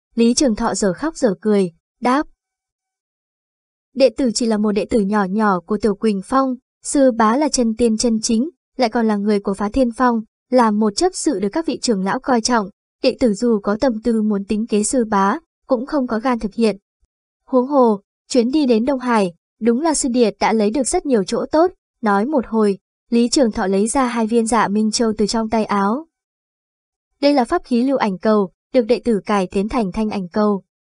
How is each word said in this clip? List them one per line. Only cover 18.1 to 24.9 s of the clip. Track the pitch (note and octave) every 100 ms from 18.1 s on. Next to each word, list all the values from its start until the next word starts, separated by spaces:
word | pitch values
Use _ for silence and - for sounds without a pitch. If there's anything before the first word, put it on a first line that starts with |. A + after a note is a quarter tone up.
| _ _
chuyến | C4 A#3
đi | D4+ C4+
đến | A3
Đông | B3 C4+
Hải, | B3 A3+ F#3 E3 _ _
đúng | A3+ A#3+
là | E4
sư | C#4+ C#4+
điệt | A#3+ A3 -
đã | G3
lấy | A3 G#3
được | B3+ B3
rất | F#4 D4
nhiều | A#3
chỗ | F#3 G#3 -
tốt, | D#4 F#4 - _ _
nói | G#3+ G3 A#3
một | D4+ G#3+
hồi, | A3 G#3 F#3+ _ _ _
Lý | A#3 A#3+
Trường | D#4+ A#3
Thọ | A3 F#3+
lấy | G3 A3+
ra | C#4 B3
hai | A#3 A3
viên | A#3 A3+
Dạ | A#3 F#3
Minh | G#3 A3